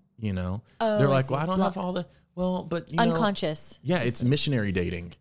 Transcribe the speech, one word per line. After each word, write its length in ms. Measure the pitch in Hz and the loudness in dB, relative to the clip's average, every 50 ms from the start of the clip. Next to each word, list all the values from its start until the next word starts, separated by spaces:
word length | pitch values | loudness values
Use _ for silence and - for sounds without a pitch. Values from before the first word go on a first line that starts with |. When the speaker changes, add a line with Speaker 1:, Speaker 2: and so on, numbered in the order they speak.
| _ _ _ - | _ _ _ -6
Speaker 1:
you 140 | 110 104 95 | -4 -2 -2
know? 280 | 92 90 90 95 117 - _ _ _ | -2 -2 -2 -4 -6 -8 _ _ _
Speaker 2:
Oh, 160 | 233 220 214 | 0 0 4
Speaker 1:
They're 100 | - 143 | 4 4
Speaker 2:
I 40 | 139 | 4
Speaker 1:
like, 140 | 135 131 135 | 4 4 2
Speaker 2:
see. 60 | 135 131 | 0 -2
Speaker 1:
"Well, 100 | 143 156 | -2 0
I 20 | |
don't 100 | 175 185 | 0 2
Speaker 2:
Blo- 100 | 190 185 | 2 2
Speaker 1:
have 120 | 185 185 | 0 0
all 160 | 185 185 180 185 | -4 -6 -4 -4
the," 120 | 180 170 - _ _ _ _ _ | -6 -6 -8 _ _ _ _ _
well, 280 | 175 180 185 185 180 - | -4 -2 -2 -2 -4 -4
but, 260 | 156 165 165 160 - | -4 -6 -6 -6 -4
you 80 | 143 | 0
know, 60 | 202 233 | 2 2
Speaker 2:
Unconscious. 760 | 226 165 165 220 202 196 - 190 151 156 - - - - - | 2 4 2 2 0 0 0 -2 -4 -4 -6 -8 -12 -14 -8
Speaker 1:
Yeah, 180 | - 131 180 - | -2 0 0 2
it's 240 | 117 123 120 - 123 | 2 0 0 2 2
missionary 480 | 123 143 147 - 147 139 117 104 98 87 | 2 2 2 2 0 0 0 0 0 0
dating. 400 | 90 87 87 90 85 87 87 - - | 0 0 0 -4 -6 -8 -12 -14 -18